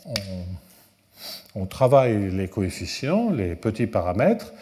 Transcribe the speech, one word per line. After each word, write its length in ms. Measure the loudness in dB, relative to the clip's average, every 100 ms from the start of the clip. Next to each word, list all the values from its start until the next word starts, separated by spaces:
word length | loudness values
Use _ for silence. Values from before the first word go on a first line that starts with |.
| -10
on, 1500 | -10 -8 -10 -10 -12 -14 -20 _ _ _ -20 -16 -16 -14 -10
on 40 | -8
travaille 640 | 2 6 6 6 4 0
les 180 | -2 -4
coefficients, 800 | -2 -2 -2 -8 -6 -2 0 0
les 240 | 0 -2
petits 320 | -2 -2 0 0
paramètres. 680 | 0 0 2 4 2 -2 -18